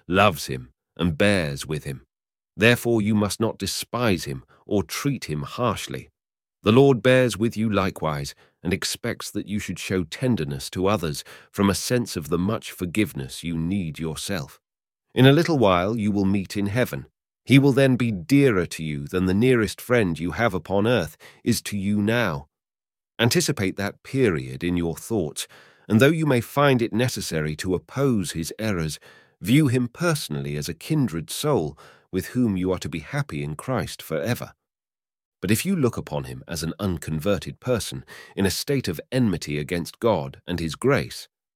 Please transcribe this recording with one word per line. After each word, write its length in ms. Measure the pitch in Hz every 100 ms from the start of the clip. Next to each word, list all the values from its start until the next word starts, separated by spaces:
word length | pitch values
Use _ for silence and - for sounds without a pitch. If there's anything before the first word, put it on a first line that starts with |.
| -
loves 380 | 92 104 76 -
him 240 | 64 62 _ _ -
and 220 | 87 73
bears 480 | 101 98 76 69 -
with 200 | 76 71
him. 180 | 65 _ _ _ _ _ -
Therefore 460 | 113 120 117 113
you 140 | 104 107
must 240 | 104 -
not 180 | 113 -
despise 680 | 95 - - 117 120 85 71
him 180 | 67 - _ -
or 160 | 101
treat 420 | 78 - 143 120 -
him 160 | 76
harshly. 680 | 71 - 120 92 - 65 - _ _ _ _ _
The 100 | 101
Lord 300 | 120 139 123
bears 340 | 127 127 127 95
with 220 | 113 104
you 100 | 113
likewise 640 | 98 95 - 80 73 71 - _ _
and 100 | 87
expects 600 | 92 - - 120 - -
that 160 | 104 -
you 100 | 104
should 220 | - 85
show 240 | - 95
tenderness 640 | 82 - 131 110 71 69 -
to 160 | 92 95
others 380 | 107 80 71 - - -
from 200 | - 101
a 40 | 90
sense 400 | - 123 110 92
of 140 | 73
the 80 | 85
much 340 | 92 - -
forgiveness 720 | - 90 101 104 69 65 -
you 140 | 82 82
need 400 | 82 101 82 71
yourself. 640 | 80 71 - 95 67 - _ _ _ _ _ -
In 100 | 135
a 60 |
little 260 | 147 165 147
while 400 | 104 87 95 117
you 140 | 104
will 140 | 101 95
meet 300 | 101 90 104
in 120 | 101
heaven. 400 | 117 120 67 - _ _ _
He 160 | - 135
will 120 | 139
then 240 | 127 135 120
be 160 | 120
dearer 540 | 98 80 143 139 95 82
to 180 | -
you 240 | 78 73 71
than 180 | 92 92
the 80 |
nearest 460 | 95 127 123 101 -
friend 400 | - 123 95 78
you 120 | 87
have 220 | - 117
upon 320 | 90 - 98 107
earth 300 | 120 78 - - - -
is 160 | 101
to 160 | - 101
you 240 | 95 104
now. 480 | 104 120 104 73 - _ _ _ _ _ _ -
Anticipate 600 | 117 180 151 107 95 -
that 260 | 98 -
period 640 | - 135 120 76 64 65 90
in 100 | 87
your 220 | 85 76
thoughts, 500 | - 110 76 - - - - _ -
and 140 | 110
though 80 | 135
you 160 | 165 151
may 160 | 123
find 400 | - 139 143 127
it 100 | 117
necessary 640 | 110 127 - - 80 76 78
to 180 | 90
oppose 600 | 87 - 131 139 110 85
his 200 | 80 80 -
errors, 400 | 110 90 78 - - - _ -
view 300 | 90 143 143
him 180 | 127 123
personally 720 | - 170 147 - 71 71 73
as 100 | 80
a 60 |
kindred 560 | 80 - 156 117 82 78
soul 500 | - 147 120 76 - - - -
with 160 | 92 -
whom 300 | 123 120 92
you 160 | 92
are 60 | 90
to 100 | 78
be 100 | 82
happy 420 | - 147 139 76
in 140 | 73 76
Christ 460 | - 120 - -
forever. 500 | - 78 98 123 - - _ _ _ _ _ _ _ -
But 80 | 90
if 160 | 113 180
you 80 |
look 220 | 185 120 -
upon 300 | 78 73 65
him 180 | 65 -
as 140 | 78
an 100 | 80 -
unconverted 800 | 98 85 - 78 87 90 73 -
person 420 | - 113 - 65 - - - -
in 100 | 95
a 60 |
state 380 | - - 139 104
of 100 | 76 -
enmity 480 | 131 117 85 - 73
against 440 | 73 87 76 -
God 400 | 113 90 69 - -
and 140 | 87
his 160 | 82 73
grace, 540 | 131 123 64 - - _ _